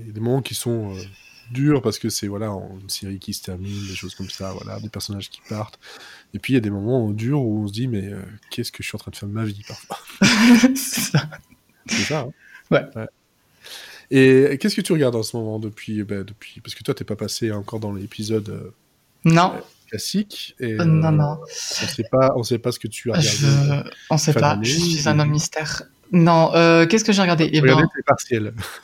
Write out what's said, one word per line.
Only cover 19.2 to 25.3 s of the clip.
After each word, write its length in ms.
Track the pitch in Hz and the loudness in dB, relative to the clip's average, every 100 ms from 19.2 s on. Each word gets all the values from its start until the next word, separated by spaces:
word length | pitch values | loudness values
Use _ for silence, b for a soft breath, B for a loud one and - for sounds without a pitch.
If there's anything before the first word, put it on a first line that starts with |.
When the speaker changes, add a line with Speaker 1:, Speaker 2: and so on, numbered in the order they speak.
Speaker 2:
Non. 300 | 165 165 185 - | 4 4 4 0
Speaker 1:
euh, 40 | - _ _ | -12 _ _
classique, 680 | 110 - 190 208 - - - | -10 -6 -4 -4 -10 -16 -8
et, 140 | 123 | -4
Speaker 2:
Euh, 120 | 110 165 | 0 2
non, 220 | 156 160 | 4 4
Speaker 1:
euh, 40 | |
Speaker 2:
non. 260 | 151 147 151 | 2 2 -2
Speaker 1:
on 460 | - - - - 107 | -12 -12 -8 -6 -6
sait 160 | - 107 | -6 -2
pas, 220 | 131 131 135 | 2 2 2
on 80 | |
sait 160 | 113 117 | -2 -2
pas 120 | 120 | -2
ce 80 | 117 | -6
que 80 | 117 | -10
tu 240 | - 120 | -8 -4
as 80 | 165 | 0
Speaker 2:
Je, 260 | 139 - 143 | 0 2 2
Speaker 1:
regardé, 260 | 139 143 143 - | 4 2 0 -4
euh, 40 | - - | -14 -2
Speaker 2:
on 80 | 151 | 0
sait 160 | 156 | 2
Speaker 1:
fin 60 | 135 | 2
Speaker 2:
pas. 80 | 147 104 | 2 2
Speaker 1:
d'année, 100 | 113 | 0
Speaker 2:
Je 140 | 160 | 0
suis 280 | 170 160 151 | 0 0 2
un 60 | |
Speaker 1:
début. 80 | 151 | 2
Speaker 2:
homme 80 | 147 | 2